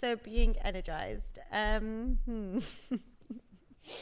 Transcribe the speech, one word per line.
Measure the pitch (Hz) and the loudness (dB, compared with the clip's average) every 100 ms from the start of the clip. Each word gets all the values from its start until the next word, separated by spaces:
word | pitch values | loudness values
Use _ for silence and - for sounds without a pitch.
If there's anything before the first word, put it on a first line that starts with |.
so | 247 233 | -2 -2
being | 214 226 233 233 | 0 6 6 6
energized. | - 185 175 156 95 110 - - - | 0 -2 -4 -6 -4 -6 -8 -10 -6
Um, | - 214 220 220 220 247 262 | -2 2 2 0 -4 0 2
hmm. | - 226 196 196 - - - | 2 -2 -2 -4 -4 -10 -6
<laughs> | 247 - - - 233 - - _ - - - | -6 -6 -20 -16 -16 -16 -20 _ -20 -14 -12